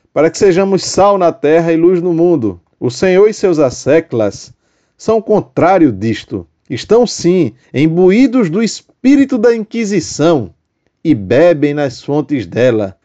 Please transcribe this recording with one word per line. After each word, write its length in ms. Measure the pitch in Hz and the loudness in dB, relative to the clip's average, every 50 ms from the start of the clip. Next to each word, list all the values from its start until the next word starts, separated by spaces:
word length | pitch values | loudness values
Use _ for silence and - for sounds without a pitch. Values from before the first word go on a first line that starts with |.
| _ _ | _ _
para 200 | _ - 202 240 | _ 0 0 0
que 80 | 233 - | 0 0
sejamos 440 | 214 196 170 180 196 196 190 175 - | 0 2 2 2 0 0 -2 -2 -4
sal 360 | - - - 190 202 202 190 | -4 0 2 2 2 2 2
na 120 | 180 165 | 0 0
terra 400 | 160 - - 143 156 170 165 165 | 0 0 0 2 2 2 2 0
e 60 | 165 | 0
luz 240 | 160 165 180 190 175 | 2 2 2 2 2
no 140 | 170 180 170 | -2 -2 0
mundo. 440 | 160 170 180 170 143 117 101 90 87 _ _ _ _ | 0 2 2 2 0 -2 -4 -6 -8 _ _ _ _
O 100 | 120 127 | -6 -6
Senhor 380 | 123 - 190 190 180 185 208 | -4 -2 0 2 4 4 2
e 60 | 220 208 | 2 0
seus 260 | - - 190 170 151 | 0 -2 -2 0 2
asseclas 920 | 147 123 110 - - 131 147 165 160 - 139 113 107 101 98 - - - - _ _ _ _ _ _ _ _ | 0 0 -2 -4 -2 0 0 0 0 -2 -4 -2 -2 -4 -4 -8 -20 -20 -20 _ _ _ _ _ _ _ _
são 200 | _ - - 220 | _ -4 -2 -2
o 40 | 220 | -2
contrário 680 | 202 - 214 185 - - _ - 156 170 196 180 165 139 | 0 0 0 0 0 -4 _ 0 2 2 4 4 2 2
disto. 560 | 107 92 107 113 104 - - _ 123 95 82 _ _ _ _ | 0 -2 -4 -4 -4 -6 -8 _ -12 -12 -12 _ _ _ _
Estão, 380 | _ - 117 - - 202 233 247 | _ -12 -12 -2 0 2 2 2
sim, 480 | - - - - 170 185 185 156 110 - _ _ _ | 0 -4 -4 -2 0 0 0 0 -2 -6 _ _ _
imbuídos 760 | - 131 151 160 160 175 185 180 190 233 269 247 226 262 214 160 | -2 0 0 0 2 2 2 4 4 4 2 2 2 0 -2 0
do 140 | 156 214 233 | -2 -2 -4
espírito 760 | 190 - - _ _ _ _ - 262 285 277 277 269 277 | -4 -6 -10 _ _ _ _ 0 2 4 4 2 0 0
da 180 | 233 208 240 233 | 0 0 0 0
Inquisição 960 | 226 208 - - 233 226 196 208 180 - - - - 143 170 170 139 107 85 _ _ _ _ _ _ _ _ _ _ - | 0 -6 -8 -6 -6 -4 -2 -2 -4 -4 -4 -4 -2 0 2 2 0 -2 -6 _ _ _ _ _ _ _ _ _ _ -2
e 100 | 165 151 | -2 -2
bebem 640 | 107 95 92 120 135 170 175 170 143 143 147 147 | -2 0 0 2 2 4 2 2 2 0 -2 -2
nas 260 | 147 147 135 123 - | -2 -4 -6 -6 -10
fontes 460 | - - 143 151 143 - 151 135 98 | -8 -4 -4 -4 -2 -4 -6 -6 -6
dela. 500 | 85 - 113 123 127 117 107 104 95 - _ | -6 -2 0 0 2 2 0 -4 -6 -8 _